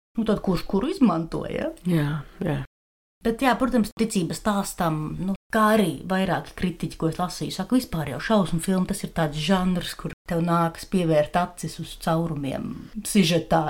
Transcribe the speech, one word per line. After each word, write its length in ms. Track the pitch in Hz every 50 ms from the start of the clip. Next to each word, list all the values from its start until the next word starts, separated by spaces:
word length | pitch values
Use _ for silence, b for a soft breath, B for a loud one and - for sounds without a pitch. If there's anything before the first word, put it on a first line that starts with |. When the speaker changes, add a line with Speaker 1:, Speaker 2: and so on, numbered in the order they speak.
| _ _ -
Speaker 1:
nu 140 | 233 220 220
tad 160 | 208 - -
kurš 220 | 196 175 165 - -
kuru 240 | - 190 220 320 381
izmantoja? 800 | - 269 196 160 160 165 160 - - - - - - - 320 330 - -
Speaker 2:
Jā, 380 | 180 175 156 147 143 156 147 139 - -
jā. 260 | - 185 160 143 139 131 - _ _ _ _ _ _ _ _ _ _ -
Speaker 1:
Bet 180 | 233 226 226
jā, 140 | 269 262 226
protams, 320 | - 262 240 254 233 208 -
ticības 480 | - - 226 214 - 196 165 156 160
stāstam, 600 | - - 220 202 202 180 - - - 180 160 156 151 151 156 156
nu, 180 | 156 180 190 190 - _
kā 160 | - - 220 214 214
arī 180 | 220 214 196 165 135 -
vairāki 500 | - 175 190 190 190 185 160 - 160 - -
kritiķi, 440 | - - 175 165 - 165 - -
ko 100 | - 165 165
es 60 | 160
lasīju, 360 | - 180 175 - - 156 143 -
saka, 180 | - 190 - 247
vispār 380 | 254 254 - - 160 147 139
jau 80 | 123 143
šausmu 380 | - - 226 208 180 - 170 160
filma, 240 | - 196 190 185 185
tas 140 | - 196 -
ir 80 | - -
tāds 300 | - 170 160 151 147 151
žanrs, 540 | 151 165 196 185 185 185 180 175 - - -
kur 140 | - - 160 - _ -
tev 200 | - 175 165 170
nākas 400 | 175 170 170 165 165 165 - -
pievērt 480 | - - 185 175 160 160 151 147 - -
acis 460 | 175 175 175 - - - 156 - -
uz 160 | 160 - -
caurumiem 720 | - - 180 165 165 170 165 156 143 139 131 - - - - - - - - - 214
sižetā, 640 | - - - 208 175 160 175 160 - - - 165 151 147